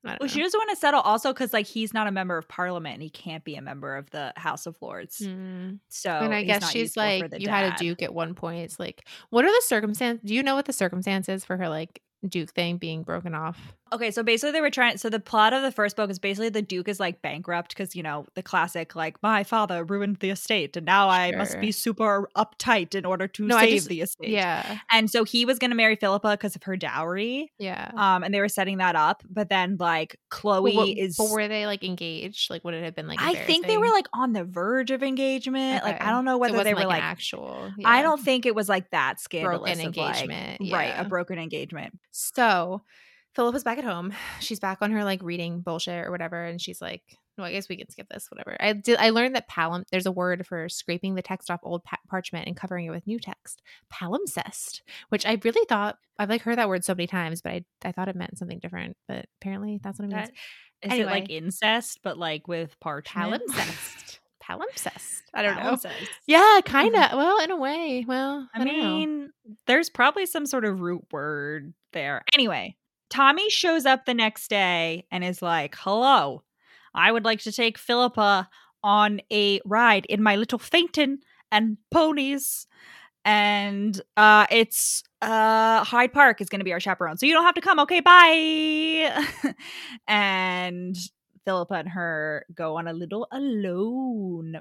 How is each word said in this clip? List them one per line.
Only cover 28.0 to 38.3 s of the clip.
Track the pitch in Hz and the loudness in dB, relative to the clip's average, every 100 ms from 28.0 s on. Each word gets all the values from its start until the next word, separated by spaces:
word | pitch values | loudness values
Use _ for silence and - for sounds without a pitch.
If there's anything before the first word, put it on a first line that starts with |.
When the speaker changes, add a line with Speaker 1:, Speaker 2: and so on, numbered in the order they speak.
| 202 185 | 2 2
Speaker 2:
and | 180 | 2
they | 202 | 0
were | 202 | 0
setting | 202 190 190 | 0 -2 0
that | 180 165 | 2 4
up, | 151 185 - | 2 0 -6
but | 185 196 | -6 0
then, | 196 185 190 | 0 0 0
like, | 175 160 160 - _ | 0 0 -2 -10 _
Speaker 1:
Well, | - 208 190 | -6 0 2
Speaker 2:
Chloe | 196 208 | 4 4
Speaker 1:
what, | 208 - | 2 0
Speaker 2:
is | 190 165 | -4 0
Speaker 1:
but | 214 | 0
were | 214 208 | 0 -2
they, | 214 208 | -2 -4
like, | 202 | -4
engaged? | 190 180 170 160 185 202 - | -6 -6 -8 -8 -10 -6 -6
Like, | 170 | -6
would | 170 | -8
it | 165 | -8
have | 165 170 | -8 -10
been, | 156 | -8
like, | 156 | -4
Speaker 2:
I | 311 359 | -2 -2
think | - 320 - | 0 0 2
they | 440 | 2
were, | |
Speaker 1:
embarrassing? | 466 427 | 4 4
Speaker 2:
like, | - 233 | 2 -2
on | 262 | 0
the | 214 | 0
verge | 175 180 190 254 247 | -4 -4 0 0 0
of | 262 | -2
engagement. | 269 262 269 262 254 262 262 262 | -2 0 0 -2 -4 -4 -2 -2
Like, | 208 196 | -2 -2
I | 208 | 0
Speaker 1:
Okay. | |
Speaker 2:
don't | 240 | 0
know | 262 | 0
Speaker 1:
So | 254 | 0
it | |
Speaker 2:
whether | 240 220 | 2 2
they | 202 | 2
Speaker 1:
wasn't, | 202 | 2
Speaker 2:
were, | 190 | 0
Speaker 1:
like, | 165 | 0
an | |
Speaker 2:
like, | 160 | -2
Speaker 1:
actual, | 180 - - 65 64 196 196 | -6 -8 -10 -12 -12 -12 0
Speaker 2:
I | 208 240 | 4 6
Speaker 1:
yeah. | |
Speaker 2:
don't | 311 302 | 4 0
think | 262 | 0